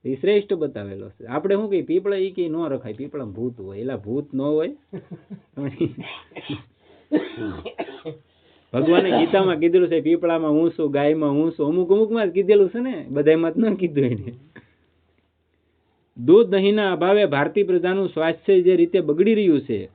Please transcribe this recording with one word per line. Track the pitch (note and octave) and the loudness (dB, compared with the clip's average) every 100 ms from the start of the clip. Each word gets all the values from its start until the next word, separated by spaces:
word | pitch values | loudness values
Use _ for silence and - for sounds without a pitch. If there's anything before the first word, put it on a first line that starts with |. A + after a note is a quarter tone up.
| B2+ | -6
એ | C3+ | -2
શ્રેષ્ઠ | F#3 G#3 G3+ | 0 0 0
બતાવેલો | F#3 D3+ G#2+ G2+ G2 G#2 | -4 -4 -6 -12 -12 -16
છે. | - A2 | -18 -8
આપણે | C#3 F#3+ G3+ | -6 0 0
શું | G#3+ | 0
કહીએ, | F#3+ | -4
પીપળા | C#3+ E3+ G3 G3 | 0 -2 0 -2
ઈ | F#3+ | -4
કે | F#3 E3+ | -4 -4
ન | D#3+ | -4
રખાય, | E3 C3 A#2 | -4 -6 -8
પીપળામાં | G#2+ C#3+ D3+ A2+ | -12 -12 -10 -10
ભૂત | G2 B2 A#2+ | -8 -8 -8
હોય, | F#2+ G2 | -14 -10
એલા | B2 A#2+ | -8 -8
ભૂત | G2 C3 C#3+ | -6 -8 -6
ન | C3 | -4
હોય. | C#3 D3+ E3+ | -2 0 -2
<laughs> | D4 _ F#3+ - E3+ _ G3+ _ - C#3 - E3+ B2+ - - - - - C#3+ - _ _ _ _ D4+ - - G#2+ E2 E2 - - - D#3+ - _ _ _ _ _ | -8 _ -18 -16 -20 _ -20 _ -10 -10 -4 -6 -4 -16 -18 -18 -18 -12 -14 -14 _ _ _ _ -4 -4 -10 -12 -12 -14 -12 -14 -12 -16 -18 _ _ _ _ _
ભગવાને | B2 D#3 F3+ F#3+ | -2 2 2 4
ગીતામાં | - E3 G3 F#3 D#3+ | 2 2 2 2 0
કીધેલું | E3+ F3+ F3 | 2 2 2
છે, | D#3+ | 0
"પીપળામાં | D#3 E3+ E3+ E3 D#3+ | 0 0 0 0 2
હું | D3+ E3 | 2 0
છું, | E3 D3+ | 0 -2
ગાયમાં | C#3+ C#3+ D#3 D3 | 0 0 0 0
હું | C#3+ E3 | 0 0
છું", | D#3+ D3 | -2 -2
અમુક | F3 F3 | 0 2
અમુકમાં | G3+ A3 A3+ G3+ | 2 2 0 0
જ | |
કીધેલું | F3 F#3 G#3 F#3+ | 0 4 4 4
છે | A3+ | 0
ને, | B3+ G3 C3+ | -6 -8 -6
બધાયમાં | C#3+ D3+ D#3+ E3 | 0 4 4 2
જ | E3 | 0
ન | A3+ F#3 | 0 0
કીધું | F3+ C#3+ B2+ | -2 0 -2
એને. | A2 G2 A#2+ - - _ _ _ _ _ _ _ _ _ _ _ _ _ _ _ - | -2 -8 -16 -20 -20 _ _ _ _ _ _ _ _ _ _ _ _ _ _ _ -6
દૂધ | A#2+ G3 G#3 | 6 6 8
દહીંના | G3 G3 G#3+ G3+ | 2 2 2 0
અભાવે | E3+ F3+ G#3 G3 | 0 2 4 2
ભારતીય | C#3 D3+ G#3 | 2 0 0
પ્રજાનું | F#3 F3+ F3+ F#3+ F#3 | 0 0 0 -2 -2
સ્વાસ્થ્ય | D#3+ E3 E3 - F#3+ | -2 -2 -2 2 4
જે | F3+ F3+ | 6 4
રીતે | E3+ F#3+ | 4 2
બગડી | D#3 D3+ G3+ G#3+ | 0 0 2 2
રહ્યું | G3 C#3+ | 4 2
છે | - G#2+ F#2+ | 0 -6 -6